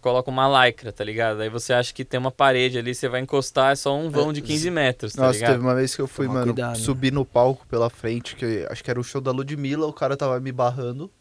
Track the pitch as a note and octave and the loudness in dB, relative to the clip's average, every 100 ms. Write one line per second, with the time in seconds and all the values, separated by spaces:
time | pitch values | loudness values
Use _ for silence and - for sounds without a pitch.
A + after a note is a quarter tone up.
0 | B2+ B2 B2+ C3 C3+ C3+ B2+ A#2 A#2 - | 2 0 0 2 4 6 6 4 -12 -6
1 | G#2+ A2 A2+ G#2+ A2 A#2 - B2 A#2+ - | -6 0 0 0 -4 -6 0 2 2 -6
2 | C3 B2+ B2+ - C#3 B2+ B2+ B2 A#2+ B2 | -6 -2 -4 4 4 6 2 0 -4 -4
3 | C3 B2+ B2+ C#3+ C3 - C3+ C#3 C#3+ C#3 | -4 -4 -2 -2 0 2 2 2 0 -2
4 | D#3+ D3 D3 D3 D3 D3+ E3+ E3+ C3+ B2 | -2 0 0 -2 -4 -2 -2 0 0 0
5 | G#2+ - C3 G#2+ A#2 B2+ B2+ B2+ C3 - | -8 0 2 4 2 2 2 2 0 -2
6 | C3+ - C3+ C3 A#2+ A#2 A#2+ A#2 A#2 C3 | -6 -4 -2 0 0 0 -4 -4 -4 0
7 | C3 C#3 C3 A#2+ B2+ C3 - A#2 A#2 - | 0 0 0 4 4 2 -4 -2 -2 -2
8 | A#2 A#2 A#2+ - A#2 G#2+ D#2 - - B2 | -6 -6 -8 -8 -4 -4 -4 -10 -6 -6
9 | B2 C#3 C3 B2+ C#3 D3+ C#3 D3 D3+ D3 | -4 -4 -4 -4 -4 -6 -4 -2 -2 -2
10 | C3+ C#3 C#3 B2+ C3 B2+ B2 B2+ B2 B2+ | -4 -2 -2 -2 -4 0 0 0 -6 -8
11 | F#3 _ | -12 _